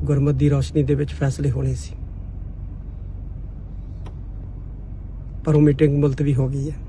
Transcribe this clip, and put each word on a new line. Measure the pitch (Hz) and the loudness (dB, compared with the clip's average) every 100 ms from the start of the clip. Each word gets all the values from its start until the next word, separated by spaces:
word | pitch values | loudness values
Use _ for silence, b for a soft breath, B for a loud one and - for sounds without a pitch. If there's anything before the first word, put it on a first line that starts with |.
ਗੁਰਮਤਿ | 143 143 139 139 | 2 4 4 4
ਦੀ | 147 | 4
ਰੋਸ਼ਨੀ | 139 131 156 | 4 2 2
ਦੇ | 135 | 2
ਵਿੱਚ | 143 143 | 2 0
ਫੈਸਲੇ | - 139 131 143 | 0 0 2 0
ਹੋਣੇ | 123 131 | 2 0
ਸੀ, | 131 - - - - - - - - - - - - - - - - - - - - - - - - - - - - - - - - - - - - | -2 -4 -8 -10 -10 -10 -10 -10 -10 -10 -10 -10 -10 -10 -8 -8 -10 -10 -10 -10 -10 -10 -10 -12 -12 -10 -10 -10 -10 -10 -12 -10 -10 -10 -10 -10 -6
ਪਰ | - | 2
ਉਹ | 147 | 6
ਮੀਟਿੰਗ | 151 139 151 143 | 8 8 4 6
ਮੁਲਤਵੀ | 143 135 143 | 2 2 2
ਹੋ | 127 131 | 2 2
ਗਈ | 139 139 | 0 -4
ਹੈ। | 151 | -6